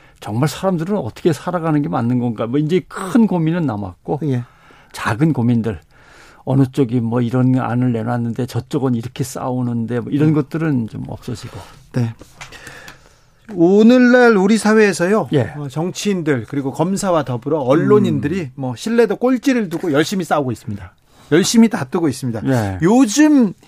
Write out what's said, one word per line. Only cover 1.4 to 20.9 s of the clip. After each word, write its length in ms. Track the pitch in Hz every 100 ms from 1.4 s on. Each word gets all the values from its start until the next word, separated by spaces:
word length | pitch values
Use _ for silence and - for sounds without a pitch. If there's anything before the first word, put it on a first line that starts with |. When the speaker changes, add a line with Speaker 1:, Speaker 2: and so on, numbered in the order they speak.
| - 175 160 151
Speaker 1:
게 80 | 143
맞는 300 | 135 117 123
건가? 300 | 120 110 113
뭐, 100 | 143
이제 220 | 151 180 -
큰 400 | - 185 240 220
고민은 380 | 185 156 175 147
남았고, 520 | 104 95 - - 147
Speaker 2:
예. 180 | 156 123 120 _ _ - _
Speaker 1:
작은 420 | - - 113 160
고민들, 460 | 135 117 117 110 87 _ _ - - - -
어느 220 | - 131 131
쪽이 320 | 143 123 123
뭐 180 | 113 120
이런 360 | 120 127 127 127
안을 360 | 113 120 127
내놨는데 540 | 117 113 120 117 113 123
저쪽은 500 | 123 - 147 131 117
이렇게 260 | 113 -
싸우는데, 800 | 135 - 131 127 123 117 113 120
뭐, 100 | 110
이런 200 | 147 156
Speaker 2:
음. 40 |
Speaker 1:
것들은 540 | 156 139 160 160 131 110
좀 160 | 110 -
없어지고. 500 | - - 117 117 95 - - -
Speaker 2:
네. 220 | 127 117 110 - - - - - - - - _ _ _ _ -
오늘날 840 | 185 170 202 220 254 247 247 240 208
우리 220 | 196 220
사회에서요, 720 | 208 220 208 165 175 214 135
Speaker 1:
예. 220 | 147 113 143
Speaker 2:
어, 120 | 143
정치인들 800 | 160 175 - 202 185 156 127 107
그리고 240 | 139 135
검사와 520 | - 165 196 196 165
더불어 360 | 131 120 143 156
언론인들이 800 | 123 156 - 208 185 151 143 190
Speaker 1:
음. 100 | 139
Speaker 2:
뭐, 220 | 139 131 117
신뢰도 400 | 220 233 220 190
꼴찌를 520 | 247 254 277 254 190
두고 240 | 160 180
열심히 320 | 139 160 190
싸우고 260 | 165 160 127
있습니다. 440 | 107 - 98 90